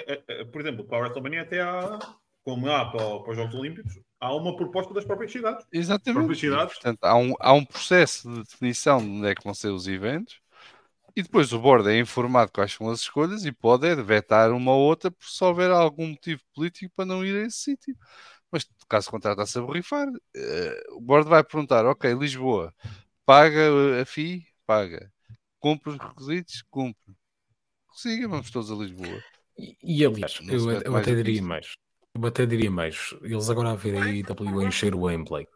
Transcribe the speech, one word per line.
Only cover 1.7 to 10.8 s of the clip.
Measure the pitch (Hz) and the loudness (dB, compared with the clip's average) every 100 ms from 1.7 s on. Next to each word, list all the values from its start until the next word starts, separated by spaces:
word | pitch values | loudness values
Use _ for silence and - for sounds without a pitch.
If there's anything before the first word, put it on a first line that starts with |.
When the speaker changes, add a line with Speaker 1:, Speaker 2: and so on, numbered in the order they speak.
| 180 185 214 - - _ _ | -6 -8 -10 -16 -20 _ _
Speaker 1:
como | 131 123 131 | -10 -6 -2
há | 147 117 | -2 -2
para, | 117 107 104 | -4 -6 -6
para | - | -8
os | 113 | -8
Jogos | 113 | -6
Olímpicos, | 127 143 165 107 92 _ - | -8 -10 -10 -14 -14 _ -10
há | 127 147 | -6 -4
uma | 175 | -6
proposta | 180 175 185 185 | -6 -4 -4 -4
das | 202 202 | -6 -6
próprias | 196 220 | -8 -8
cidades. | 254 220 247 - | -6 -6 -6 -8
Speaker 2:
Exatamente. | 170 170 202 262 247 | -4 -2 -2 0 0
Speaker 1:
Próprias | 320 156 | 0 -2
Speaker 2:
E, | |
Speaker 1:
cidades. | 147 139 180 | 0 0 -2
Speaker 2:
portanto, | - 123 110 | -4 -4 0
há | 90 117 | 4 4
um, | 123 - | 4 2
há | - | 6
um | 143 | 6
processo | 139 - - 180 151 - 120 | 4 -6 2 4 4 0 -10
de | 117 | -12
definição | 107 - 123 117 151 131 | -12 -4 -4 0 2 2
de | 107 | 2
onde | 101 101 | -4 -2
é | |
que | 98 | -2
vão | 101 | -6
ser | 98 107 | -6 -6
os | 95 92 | -6 -6
eventos. | 95 104 151 240 - _ _ - _ | -4 -4 -6 -10 -18 _ _ -20 _